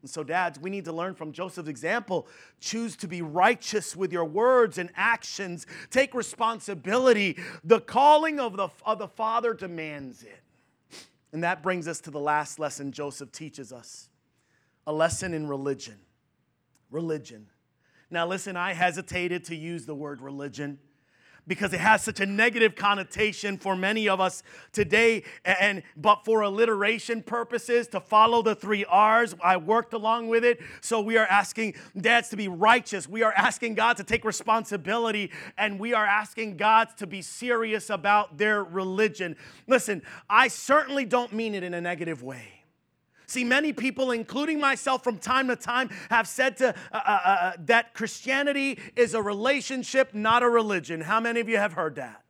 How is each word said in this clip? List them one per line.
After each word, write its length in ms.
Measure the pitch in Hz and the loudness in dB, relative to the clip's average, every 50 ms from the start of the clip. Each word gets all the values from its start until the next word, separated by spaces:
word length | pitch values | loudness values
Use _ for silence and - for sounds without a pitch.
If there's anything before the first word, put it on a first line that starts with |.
And 80 | _ 135 | _ -14
so, 120 | - 160 | -10 -10
dads, 380 | 151 135 160 180 185 175 151 139 | -8 -4 -2 -2 -2 -2 -4 -6
we 100 | 143 190 | -10 -8
need 140 | 196 202 180 | -8 -8 -8
to 80 | 165 | -8
learn 240 | 160 165 170 190 180 | -6 -6 -6 -6 -8
from 160 | - 165 156 | -10 -12 -14
Joseph's 380 | 143 - 180 190 - 175 170 147 | -10 -10 -10 -10 -10 -12 -10 -10
example. 580 | 151 120 127 160 202 240 208 - 190 170 - - - - - - _ _ | -10 -6 -4 -4 -4 -4 -4 -4 -6 -6 -6 -8 -20 -20 -20 -20 _ _
Choose 380 | - - - 226 233 226 170 - | -10 -8 -6 -6 -6 -8 -8 -10
to 100 | - 180 | -12 -10
be 140 | 165 175 | -8 -8
righteous 720 | 170 156 147 175 180 220 247 - - - - 214 180 - - | -8 -4 0 4 4 4 4 2 -4 -6 -6 -6 -6 -6 -8
with 160 | 160 190 180 | -6 -6 -4
your 140 | 170 175 170 | -2 -2 -4
words 520 | 160 151 190 226 247 262 254 240 214 151 180 | -2 -2 0 2 4 6 6 4 4 2 -6
and 120 | 180 175 - - | -10 -8 -4 -2
actions. 680 | 190 220 233 220 - - - - 202 185 175 165 - - - - - - | 0 0 0 -2 -4 -12 -10 -10 -8 -8 -8 -10 -12 -16 -18 -18 -16 -2
Take 220 | - 254 277 269 - | 0 2 2 2 0
responsibility. 1300 | 254 214 - - - 233 220 226 214 - - 202 165 123 180 208 247 254 262 240 214 202 190 151 - 175 - - - _ | -6 -6 -6 -6 -4 -2 -2 -2 -4 -8 -10 -12 -10 -4 0 0 4 6 6 6 6 4 0 -2 -4 -10 -14 -16 -14 _
The 160 | 165 226 220 | 4 4 4
calling 580 | 220 - - 226 269 294 302 302 311 320 302 285 | 4 0 0 4 8 8 8 8 6 2 -2 -2
of 200 | 269 233 185 196 | -4 -6 -4 -4
the, 100 | 196 175 - _ _ | -6 -6 -6 _ _
of 140 | - 220 190 | -4 -4 -2
the 80 | 208 190 | -4 -12
Father 460 | _ _ 226 220 226 233 233 240 226 | _ _ -4 -2 -2 0 0 -2 -4
demands 720 | - 196 185 170 165 160 156 151 143 139 131 123 113 117 | -4 -8 -12 -10 -10 -10 -10 -10 -12 -12 -14 -16 _ -20
it. 180 | 113 - - _ _ _ _ _ _ _ _ _ _ - - - _ _ _ _ _ | -20 -20 -20 _ _ _ _ _ _ _ _ _ _ -20 -20 -20 _ _ _ _ _
And 100 | - 156 165 | -8 -4 -2
that 180 | 170 185 170 147 | -2 -2 -2 -2
brings 240 | 185 185 180 160 160 | -4 -4 -2 -4 -6
us 140 | 165 - | -8 -10
to 100 | - 165 | -10 -10
the 80 | 139 147 | -8 -6
last 400 | 143 147 151 151 151 143 - - | -2 0 0 0 0 -2 -8 -6
lesson 320 | 156 147 135 - 143 139 | -6 -6 -6 -6 -10 -10
Joseph 400 | 127 - 147 143 139 - 143 127 | -8 -8 -8 -8 -8 -12 -16 -16
teaches 400 | _ - 156 151 127 - 135 107 | _ -14 -16 -14 -14 -16 -16 -16
us. 380 | 127 120 113 - - - - _ _ _ _ _ _ _ _ _ _ _ _ _ _ _ _ | -16 -20 -18 -20 -20 -20 -20 _ _ _ _ _ _ _ _ _ _ _ _ _ _ _ _
A 60 | - | -6
lesson 420 | 151 156 160 170 - - 190 185 175 | 0 2 2 2 2 -2 -6 -6 -4
in 140 | 156 151 147 | -4 -4 -4
religion. 520 | 143 139 139 139 139 110 - - 107 101 95 _ _ _ _ _ _ _ _ _ _ _ _ _ _ _ _ _ | -6 -4 -4 -4 -4 -6 -8 -18 -20 _ _ _ _ _ _ _ _ _ _ _ _ _ _ _ _ _ _ _
Religion. 560 | - 156 170 165 156 151 123 - 123 107 107 98 _ _ _ _ _ _ _ _ _ _ _ _ | -10 -8 -6 -4 -6 -6 -8 -12 -20 -20 -20 _ _ _ _ _ _ _ _ _ _ _ _ _
Now, 180 | 165 170 170 175 | -4 -4 -2 -2
listen, 300 | 185 190 180 196 185 180 | -4 -6 -6 -8 -6 -6
I 160 | 175 190 185 | -4 -4 -2
hesitated 720 | 165 180 180 170 170 185 - - 180 175 180 175 180 - | 0 0 0 0 -2 -10 -6 -6 -4 -2 -2 -4 -6 -6
to 100 | - 170 | -8 -12
use 300 | 160 156 165 170 170 131 | -10 -10 -10 -10 -10 -10
the 100 | 113 151 | -10 -10
word 260 | 139 151 147 143 123 | -10 -10 -10 -12 -12
religion 580 | 127 139 139 139 143 143 104 139 147 143 143 139 _ _ _ _ _ _ _ _ _ _ _ - _ | -14 -14 -12 -10 -12 -12 -10 -8 -8 -8 -8 -12 _ _ _ _ _ _ _ _ _ _ _ -20 _
because 280 | - 180 - 202 190 175 | -8 -6 -4 -4 -4 -2
it 60 | 180 | 2
has 200 | 160 208 220 202 | 4 6 6 6
such 200 | - - 214 - | 4 -4 -4 -4
a 40 | 196 | -4
negative 480 | 196 196 202 220 240 226 233 226 214 - | -2 0 2 2 2 4 4 2 2 2
connotation 840 | - - 202 202 196 185 - - - 214 214 202 - - 208 196 185 | 2 0 0 0 0 -2 -10 -4 -2 -2 -2 -2 -4 -6 -6 -6 -4
for 180 | - 196 190 | -2 -4 -2
many 320 | 185 185 196 214 220 220 208 | 0 0 0 0 2 2 2
of 140 | 190 185 | 2 4
us 220 | 190 185 180 - - - - - - _ | 2 0 0 -4 -16 -18 -20 -20 -20 _
today. 520 | _ - 208 - - 214 226 233 226 214 - - - - _ | _ -2 0 2 4 4 4 4 4 2 -4 -10 -18 -10 _
A-, 180 | 180 190 180 | 0 2 2
and, 220 | 190 208 202 190 - - _ 151 | 4 2 0 -2 -8 -12 _ -2
but 260 | 151 208 208 208 - | 4 4 4 4 4
for 160 | - 226 220 | 2 2 2
alliteration 840 | 214 202 196 202 226 233 220 196 202 208 226 226 - - 233 226 | 2 2 2 2 2 2 4 2 2 0 0 -2 -2 -6 -6 -6
purposes, 680 | - - 233 240 233 233 233 233 233 - 240 240 233 233 | -4 -4 -4 -4 -4 -2 -4 -6 -2 2 2 2 2 0
to 100 | - 190 | -6 -8
follow 420 | - _ 220 220 233 226 233 240 | -4 _ 6 6 6 8 6 4
the 140 | 226 220 214 | 4 4 0
three 300 | 214 - 190 214 202 196 | 0 -2 -2 -2 -2 0
R's, 500 | - 170 190 214 214 220 226 240 220 196 170 - | 4 6 6 6 8 6 4 4 2 -2 0 2
I 140 | 175 185 185 | 4 4 4
worked 340 | 160 160 214 226 226 233 | 4 2 2 2 2 0
along 380 | - 226 208 220 226 233 233 226 | -6 -4 0 0 0 0 0 2
with 160 | 226 233 226 | 2 4 4
it. 160 | 240 240 233 170 - - - | 4 2 2 -2 -18 -18 -14
So 220 | - - 226 226 | -6 -2 -2 0
we 160 | 202 214 226 226 | 0 4 4 4
are 80 | 220 | 4
asking 500 | 196 185 202 202 - - - 226 214 175 - - - _ 190 | 6 4 4 4 2 -4 -4 -4 -4 -4 -8 -16 -14 _ -2
dads 300 | 175 220 233 233 226 - | 2 4 4 4 2 0
to 80 | - 202 | -6 -6
be 100 | 214 196 | -6 -6
righteous. 640 | 180 165 185 214 240 247 - - - 196 160 123 | -2 2 6 6 6 6 4 -2 -8 -8 -8 -8
We 140 | 185 220 226 | -2 2 2
are 100 | 220 202 | 2 4
asking 420 | 190 202 247 214 - - 233 220 | 4 2 2 0 0 -4 -4 0
God 220 | 202 220 233 240 - | 2 2 2 2 0
to 80 | 202 | -2
take 180 | - 220 233 - | -4 -4 -2 -2
responsibility, 1080 | 220 202 - - 226 220 226 220 - 202 196 151 180 208 233 233 226 220 208 202 180 - - - - - - | -2 -4 -4 0 2 2 2 2 -2 -8 -8 -4 -2 -2 0 0 -2 -2 -2 -4 -6 -8 -12 -16 -16 -6 -2
and 240 | 202 214 202 190 | -2 -2 -2 -4
we 120 | 202 233 240 | -4 -2 0
are 120 | 220 214 | 0 2
asking 500 | 202 202 208 214 202 - - 226 214 196 | 2 2 0 0 -4 -8 -8 -8 -8 -6
God 320 | 156 202 214 220 220 226 220 - - | 0 2 6 6 6 4 4 -4 -14
to 80 | 208 180 | -12 -12
be 140 | 175 196 | -10 -12
serious 680 | 160 - - - 240 247 240 233 226 220 214 214 - - | -12 -12 -14 -10 -2 -2 -2 0 0 -2 -4 -4 -4 -4
about 480 | 214 190 151 202 202 208 208 - 151 143 | -6 -4 2 4 4 4 4 0 -2 -2
their 260 | 208 214 214 208 202 | 0 2 2 0 0
religion. 720 | 175 165 190 190 185 185 190 220 214 214 - 185 175 156 - - - - - _ - | -4 -4 -4 -4 -4 0 0 0 0 0 -2 -8 -8 -8 -12 -16 -20 -20 -20 _ 2
Listen, 340 | 254 247 - - 208 175 - - - - - _ | 2 2 2 0 -6 -6 -6 -14 -20 -20 -6 _
I 180 | 202 220 254 254 | 6 6 6 6
certainly 560 | - - - - 269 302 302 262 285 277 269 | 2 -6 0 4 4 4 4 2 -2 -2 -2
don't 300 | 208 233 247 240 233 196 | 2 0 0 0 0 -4
mean 220 | 220 226 220 208 | -4 -4 -4 -4
it 80 | 196 180 | -6 -6
in 100 | 180 175 | -6 -6
a 80 | 175 | -4
negative 420 | 170 175 180 160 170 165 160 131 123 | -4 -4 -4 -4 -6 -8 -8 -8 -10
way. 280 | 131 135 123 113 104 - _ _ _ _ _ _ _ _ _ _ _ _ _ _ | -14 -14 -14 -16 -20 -20 _ _ _ _ _ _ _ _ _ _ _ _ _ _
See, 200 | - - 254 247 | -10 -6 -4 0
many 280 | 233 254 269 302 302 262 | 2 2 2 2 0 -2
people, 380 | - 220 262 202 - 269 254 | -2 -4 -4 -2 0 -2 0
including 480 | 247 233 226 - - 247 294 311 320 294 | 0 -2 -4 -6 -4 -4 -2 -2 -2 0
myself 440 | 294 277 269 - - 277 262 254 - | 2 0 0 0 0 -2 -2 0 -2
from 140 | 247 226 175 | -4 -4 -4
time 300 | - 202 254 269 269 254 | -4 0 0 0 2 0
to 80 | 247 | -2
time, 340 | 240 - - 240 247 262 233 202 190 156 - | -4 -4 -4 -2 -2 -2 -4 -6 -14 -6 0
have 160 | 220 240 220 - | 2 2 2 0
said 300 | - - 262 262 - - | -2 0 0 0 0 2
to, 180 | 262 247 202 - - - | 0 0 0 0 -10 -10
uh, 80 | - 214 202 | -8 -4 0
uh, 140 | 185 208 196 175 | 2 0 2 4
uh, 260 | 180 196 185 175 185 180 175 170 | 2 2 2 2 -2 -4 -6 0
that 300 | 139 233 233 233 - _ | 4 4 4 4 2 _
Christianity 840 | - 220 220 - - - 247 262 269 285 285 285 277 277 277 254 - - - - | -8 -8 -8 -8 -10 -6 -4 -2 0 0 0 0 0 -2 -2 -4 -6 -12 -14 2
is 200 | - 240 226 - | 2 2 2 2
a 60 | 226 208 | -2 -2
relationship, 880 | 208 202 202 214 262 285 285 214 - 269 262 220 - - 262 269 262 - | -2 -4 -2 0 0 0 0 -2 -4 -6 -6 -6 -2 2 2 2 2 0
not 300 | 208 208 220 226 240 247 | -2 0 2 4 4 4
a 60 | 240 | 4
religion. 520 | 233 233 226 214 202 180 151 - 170 160 | 4 4 2 2 -2 -4 -4 -4 -8 -8
How 180 | 156 156 202 220 | -4 0 0 0
many 200 | 226 233 233 233 | 0 0 -2 -2
of 100 | 233 202 | -2 0
you 80 | 226 202 | 0 0
have 160 | 202 208 165 | 0 0 -2
heard 220 | 190 175 156 147 | -2 -4 -4 -4
that? 260 | - 135 120 110 - _ _ | -6 -12 -12 -14 -20 _ _